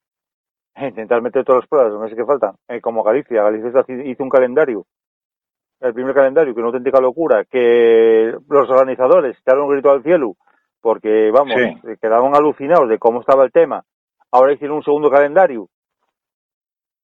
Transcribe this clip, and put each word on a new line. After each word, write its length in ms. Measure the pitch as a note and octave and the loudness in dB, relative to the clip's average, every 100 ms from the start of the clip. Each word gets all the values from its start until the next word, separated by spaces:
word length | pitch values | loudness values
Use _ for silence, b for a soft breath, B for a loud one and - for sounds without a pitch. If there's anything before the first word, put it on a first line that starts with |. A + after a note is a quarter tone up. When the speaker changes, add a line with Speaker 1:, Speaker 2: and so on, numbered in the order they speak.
| _ _ _ _ _ _ _ | _ _ _ _ _ _ _
Speaker 1:
<laughs> 20 | - | -14
Intentar 440 | C3+ G2+ G#2+ A#2 | -12 -8 -4 -2
meter 240 | A#2 C3 | -2 -4
todas 180 | B2 B2+ | 0 0
las 60 | - | 0
pruebas 200 | D3+ A#2 | 0 0
en 60 | |
los 80 | G#2 | -2
meses 140 | A2 A2 | -10 -8
que 80 | |
faltan. 300 | A2+ C#3 G#2+ - - | -4 -2 -4 -6 -16
Eh, 120 | A#2+ | -12
como 220 | A#2 A2+ | -8 -4
Galicia, 400 | G#2 B2+ - A2+ | -2 -2 -2 -2
Galicia 260 | G#2 A2 A#2 | -2 -2 -4
hizo, 240 | B2+ A#2+ | -2 -4
hizo 300 | B2+ C#3 B2 | -6 -12 -10
un 80 | C3 | -2
calendario, 560 | C3+ B2+ C3 D3+ G#2 - _ _ _ _ _ _ _ _ _ | 0 0 0 -2 -4 -10 _ _ _ _ _ _ _ _ _
el 140 | C3 | -8
primer 200 | A#2 C3 | -6 -4
calendario, 380 | C#3 C3+ C#3+ D3+ | 0 2 2 -2
que 80 | A2+ | -2
es 20 | |
una 40 | A#2 | -6
auténtica 320 | B2+ B2+ C3 | -4 -2 0
locura, 440 | B2+ C3+ D#3+ A2+ - | 0 -2 0 0 -2
que 880 | B2+ A#2+ A#2+ A#2 A2+ A2+ A2 A2+ B2 C#3+ | 0 2 4 4 4 4 2 0 -4 -2
los 180 | C#3+ A#2+ | 0 2
organizadores 720 | C3 C3 B2+ B2+ F3+ C#3 - | 2 2 0 2 2 0 -4
echaron 260 | - C3+ | 0 0
un 60 | C#3+ | 0
grito 200 | C#3+ C#3 | 0 2
al 120 | C#3 | 0
cielo, 340 | B2+ F3 A#2+ F2 _ _ _ _ | 0 0 -2 -8 _ _ _ _
porque, 480 | A2+ G#2+ A2 G#2+ A2 | -4 -2 0 0 2
vamos, 240 | A#2+ C#3+ | 2 2
Speaker 2:
Sí. 340 | B2 A#2 - A#2 | 0 -2 -6 -16
Speaker 1:
eh, 80 | G#2+ | -8
quedaban 340 | A2+ A2+ C3 | -2 0 2
alucinados 520 | C#3+ D3+ - C#3 E3+ B2+ | 2 0 -2 0 0 2
de 80 | A2 | 0
cómo 220 | A#2 A#2+ | 0 0
estaba 240 | A2+ C3+ | 0 2
el 80 | C3 | 2
tema. 300 | E3+ D#3+ G#2 - _ _ _ _ | 2 0 -2 -12 _ _ _ _
Ahora 220 | B2 C3+ | 2 2
hicieron 240 | C#3+ C#3+ D3+ | 0 -6 -6
un 60 | |
segundo 280 | - D3 D3 | -2 0 2
calendario, 580 | C#3 C#3+ D#3 F3+ A#2+ F#2+ _ _ _ _ _ _ _ _ _ _ _ _ _ | 2 2 2 0 -2 -14 _ _ _ _ _ _ _ _ _ _ _ _ _